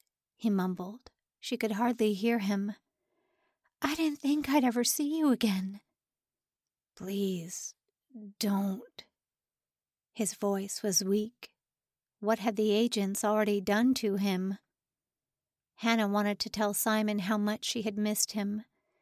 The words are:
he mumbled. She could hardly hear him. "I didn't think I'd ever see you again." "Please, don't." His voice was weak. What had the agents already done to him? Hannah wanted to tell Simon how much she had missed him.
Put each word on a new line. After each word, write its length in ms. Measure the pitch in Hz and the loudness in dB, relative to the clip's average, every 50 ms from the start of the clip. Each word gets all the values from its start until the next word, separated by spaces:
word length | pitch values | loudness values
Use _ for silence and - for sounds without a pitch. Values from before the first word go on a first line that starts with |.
| _ _ _ _ _ _ _ | _ _ _ _ _ _ _
he 160 | - - 226 | -2 0 2
mumbled. 640 | 202 190 185 185 185 - 180 190 214 254 - - _ _ _ _ _ _ | 2 2 2 0 -2 -4 -8 -12 -12 -16 -20 -20 _ _ _ _ _ _
She 180 | - - 247 | -8 -6 -4
could 160 | 233 233 214 | -2 -2 -2
hardly 420 | 214 202 240 240 233 - 214 214 208 | 0 0 0 0 2 2 2 0 2
hear 260 | 185 208 233 233 226 | 2 0 0 0 0
him. 340 | 196 196 202 196 202 208 202 - _ _ _ _ _ _ _ _ _ _ _ _ _ _ _ _ _ _ _ - | 0 0 0 0 -2 -4 -6 -10 _ _ _ _ _ _ _ _ _ _ _ _ _ _ _ _ _ _ _ -6
"I 140 | - 277 311 | -4 -4 -2
didn't 240 | 330 320 302 294 - | 0 0 -2 -2 -2
think 300 | - 277 294 302 285 269 | 0 0 0 0 2 2
I'd 160 | 277 302 254 | 2 4 4
ever 180 | 247 220 240 | 4 2 2
see 340 | 240 - - - 294 285 311 320 | 0 0 0 -2 -2 -2 0 2
you 120 | 311 285 | 2 2
again." 500 | 240 240 - 214 190 190 190 190 202 208 _ _ _ _ _ _ _ _ _ _ _ _ _ _ _ _ _ _ _ _ _ _ _ | 4 4 2 0 0 0 -2 -6 -8 -12 _ _ _ _ _ _ _ _ _ _ _ _ _ _ _ _ _ _ _ _ _ _ _
"Please, 800 | - 190 190 202 202 202 190 185 175 165 180 - - - - - _ _ _ _ _ _ _ 262 220 214 196 202 - | -12 -8 -6 -2 -2 -2 -2 -2 -4 -6 -10 -10 -10 -12 -12 -14 _ _ _ _ _ _ _ -20 -18 -18 -14 -8 -4
don't." 640 | - 202 202 196 202 196 190 - 480 - _ - - _ _ _ _ _ _ _ _ _ _ _ _ _ _ _ _ _ _ _ _ _ | -2 0 0 0 0 -2 -4 -6 -10 -16 _ -20 -20 _ _ _ _ _ _ _ _ _ _ _ _ _ _ _ _ _ _ _ _ _
His 220 | - - 214 - - | -8 -6 -6 -6 -4
voice 480 | - 208 202 196 196 196 196 - - | -2 -2 -2 -2 -2 -4 -6 -8 -4
was 220 | - 202 175 - 196 | -2 0 0 2 2
weak. 480 | 190 196 214 214 233 - - - - _ _ _ _ _ _ _ _ _ _ _ _ _ - | 2 2 2 0 -2 -8 -16 -20 -20 _ _ _ _ _ _ _ _ _ _ _ _ _ -4
What 200 | 208 208 226 214 | 0 0 0 0
had 180 | 196 233 202 | 0 -2 0
the 160 | 214 214 214 | 2 2 4
agents 500 | 202 214 233 233 - 220 196 196 196 - | 4 4 4 2 2 0 0 0 -2 0
already 380 | - 208 214 214 214 208 208 202 | 0 2 2 2 2 2 0 0
done 320 | 190 202 202 214 240 262 254 | 0 2 2 4 4 4 2
to 200 | - - 202 196 | 2 0 0 0
him? 400 | 185 202 202 185 180 185 190 196 - _ _ _ _ _ _ _ _ _ _ _ _ _ _ _ _ _ _ _ _ _ _ _ | 2 0 0 0 0 -2 -4 -4 -6 _ _ _ _ _ _ _ _ _ _ _ _ _ _ _ _ _ _ _ _ _ _ _
Hannah 320 | - 220 226 233 226 214 202 | -4 0 2 2 2 2 2
wanted 300 | 202 208 208 208 208 - | 2 2 2 0 0 -2
to 100 | - 214 | -6 -6
tell 220 | - 220 214 202 | -2 -2 0 0
Simon 480 | 202 - - 226 214 214 214 214 208 208 | 0 0 0 0 2 2 0 0 0 -2
how 160 | 175 190 220 | 0 0 0
much 260 | 208 208 208 214 - | 0 0 0 -2 -4
she 200 | - - - 240 | -4 -6 -4 -4
had 160 | 196 214 202 208 | -4 -4 -2 -2
missed 340 | 208 214 208 - - - | 0 0 0 0 -2 -2
him. 320 | - 214 196 202 208 214 - _ _ _ _ _ _ _ | -2 -4 -4 -2 -4 -6 -8 _ _ _ _ _ _ _